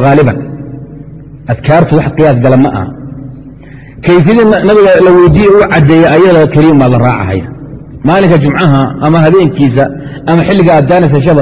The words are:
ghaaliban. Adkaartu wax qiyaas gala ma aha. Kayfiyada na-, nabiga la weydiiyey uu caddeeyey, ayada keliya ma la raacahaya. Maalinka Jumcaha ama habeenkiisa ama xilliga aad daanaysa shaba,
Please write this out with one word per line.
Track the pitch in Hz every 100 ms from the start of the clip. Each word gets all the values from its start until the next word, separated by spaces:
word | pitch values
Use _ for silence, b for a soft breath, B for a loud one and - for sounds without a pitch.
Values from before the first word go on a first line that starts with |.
ghaaliban. | 135 147 131 - - - - - - - - - - - -
Adkaartu | 117 139 165 165 151
wax | 139
qiyaas | - 151 123
gala | 117 131
ma | 135
aha. | 104 92 - - - - - - - B B B B
Kayfiyada | 165 175 156 233
na-, | 220 190
nabiga | 180 214 196 175
la | 185
weydiiyey | 180 175 147 202
uu | 202 -
caddeeyey, | 165 143 160 165
ayada | 156 185 165 151
keliya | 151 160
ma | 147 127
la | 123
raacahaya. | 123 110 95 95 - - - - - -
Maalinka | - 190 190 160
Jumcaha | 143 139 175 135 135 -
ama | 151 165
habeenkiisa | 160 190 160 - 139 123 139 - B B
ama | - 165
xilliga | 170 196 170
aad | 156 139
daanaysa | 180 160 143
shaba, | 156 151